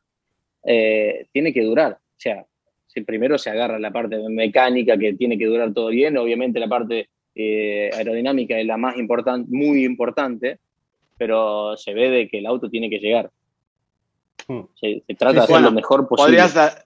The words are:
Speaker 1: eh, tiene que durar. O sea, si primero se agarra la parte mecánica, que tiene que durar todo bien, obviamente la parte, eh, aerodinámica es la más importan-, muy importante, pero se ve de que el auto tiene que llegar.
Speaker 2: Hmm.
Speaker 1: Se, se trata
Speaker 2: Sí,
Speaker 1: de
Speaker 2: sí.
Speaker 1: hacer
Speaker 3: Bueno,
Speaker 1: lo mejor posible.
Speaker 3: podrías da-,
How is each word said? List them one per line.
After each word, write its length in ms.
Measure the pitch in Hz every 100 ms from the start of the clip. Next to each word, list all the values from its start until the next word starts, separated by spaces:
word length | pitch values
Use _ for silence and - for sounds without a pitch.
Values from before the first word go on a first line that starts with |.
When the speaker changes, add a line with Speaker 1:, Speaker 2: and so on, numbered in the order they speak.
| _ _ _ _ _ _ -
Speaker 1:
eh, 600 | 117 110 110 104 60 -
tiene 220 | 135 160
que 80 | 123
durar. 300 | 110 123 143
O 60 | - _ _
sea, 240 | 123 101 - _ _ _ _
si 140 | -
primero 360 | 104 110 127 143
se 140 | 117
agarra 260 | 110 120 110
la 140 | 107
parte 260 | 113 117 110 110
mecánica, 680 | 110 110 127 127 127 117 107
que 160 | 107
tiene 240 | 95 120 110
que 80 | 110
durar 260 | 117 113
todo 160 | 104 113
bien, 280 | 117 151 139
obviamente 420 | 120 117 127 117
la 80 | 113
parte, 420 | 120 113 117 - _ _ -
eh, 520 | 110 107 107 104 104
aerodinámica 640 | 110 110 113 127 135 117 113
es 80 | 113
la 120 | 110
más 180 | 127 123
importan-, 480 | 110 120 123 127 120
muy 340 | 127 147 143
importante, 760 | 127 123 120 131 135 113 123 - _ _ _ _ _ -
pero 580 | 113 110 110 104 107 107
se 160 | -
ve 160 | 104 127
de 180 | 127 107
que 100 | 104
el 60 | 104
auto 240 | 123 110
tiene 200 | 117 113
que 100 | 104
llegar. 300 | 104 113 98 _ _ _ _ _ _ _ _ _ _ - -
Speaker 2:
Hmm. 140 | 123 95 -
Speaker 1:
Se, 240 | 107 104 -
se 100 | -
trata 160 | 123
Speaker 2:
Sí, 40 | 127
Speaker 1:
de 60 |
Speaker 2:
sí. 20 |
Speaker 1:
hacer 100 | 113
Speaker 3:
Bueno, 160 | - 120
Speaker 1:
lo 60 | 110
mejor 320 | - 135 135
posible. 300 | - 147 170
Speaker 3:
podrías 160 | 180
da-, 300 | 156 151 -